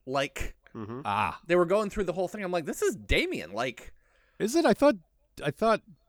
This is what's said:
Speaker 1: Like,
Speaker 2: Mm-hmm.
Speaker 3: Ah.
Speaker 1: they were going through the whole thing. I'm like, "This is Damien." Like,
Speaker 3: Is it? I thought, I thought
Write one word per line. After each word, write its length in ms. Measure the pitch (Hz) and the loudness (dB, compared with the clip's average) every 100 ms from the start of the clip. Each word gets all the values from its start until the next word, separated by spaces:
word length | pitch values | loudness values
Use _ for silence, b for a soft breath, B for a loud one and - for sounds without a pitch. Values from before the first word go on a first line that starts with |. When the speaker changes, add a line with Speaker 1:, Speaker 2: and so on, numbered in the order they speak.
Speaker 1:
Like, 500 | - 139 143 - - - _ | -4 -2 -2 -4 -8 -10 _
Speaker 2:
Mm-hmm. 260 | 123 104 120 110 | -12 -10 -6 -2
Speaker 3:
Ah. 340 | 101 90 - - | 0 0 -2 0
Speaker 1:
they 100 | 175 | 2
were 80 | |
going 240 | 170 202 202 | 4 2 0
through 160 | - | -2
the 80 | 180 | -4
whole 160 | 175 180 | -2 -6
thing. 160 | 214 | -6
I'm 80 | 185 | -4
like, 140 | 180 160 | -4 -4
"This 160 | - | -2
is 120 | 415 | -2
Damien." 580 | 220 104 180 349 214 80 | -2 0 2 2 -4 -6
Like, 400 | 101 131 - - - _ _ _ - | -4 -4 -6 -16 -20 _ _ _ -6
Speaker 3:
Is 160 | 208 | 0
it? 120 | 311 311 | 4 4
I 80 | |
thought, 220 | 202 190 202 - _ _ - | 6 4 4 -4 _ _ -6
I 80 | 147 | -6
thought 300 | - 226 214 - 170 | 0 2 2 -2 -20